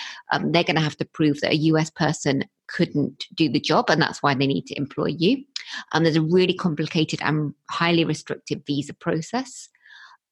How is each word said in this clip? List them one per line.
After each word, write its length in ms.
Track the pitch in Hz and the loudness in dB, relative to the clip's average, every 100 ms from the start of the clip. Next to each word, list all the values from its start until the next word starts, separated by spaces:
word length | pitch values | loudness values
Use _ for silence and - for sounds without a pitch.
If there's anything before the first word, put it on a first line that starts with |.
| - - - | -14 -12 -4
um, 200 | 147 151 | -2 2
they're 120 | 165 | 2
gonna 160 | 175 160 | 2 2
have 160 | 151 - | 0 -2
to 80 | |
prove 360 | - - 156 143 | -8 0 0 2
that 100 | - | 0
a 40 | 156 | 2
U 200 | 156 156 | 4 2
S 140 | 160 | 0
person 540 | - 151 156 147 135 - _ - | 0 0 0 0 0 -2 _ -8
couldn't 580 | - 170 147 131 - - | -2 0 0 -2 -4 -10
do 160 | - 156 | 0 0
the 100 | 147 | 2
job, 300 | - 160 - | 2 2 4
and 100 | 156 | 2
that's 220 | 147 - | 2 0
why 120 | 143 | 0
they 120 | 131 139 | 2 2
need 180 | 110 - | 0 -4
to 100 | - | -8
employ 320 | 139 - 160 160 | -6 -2 -2 0
you. 260 | 170 269 - - - - - | 0 0 -4 -16 -14 -14 -4
Um, 100 | 160 | 2
there's 140 | 165 160 | 4 4
a 60 | |
really 320 | 160 185 185 | 4 4 2
complicated 680 | 185 185 147 156 175 156 160 | 0 -2 -2 -2 0 -2 -2
and 300 | - 151 147 - - | -2 0 -2 -6 -10
highly 340 | - 170 170 | -2 2 2
restrictive 580 | 156 151 - - - - - | 2 -2 -6 -10 -8 -8 -4
visa 280 | 143 143 | -4 -4
process. 720 | - 170 165 160 240 262 - - _ - - - - _ | -6 -4 -4 -2 -6 -6 -14 -20 _ -20 -20 -20 -20 _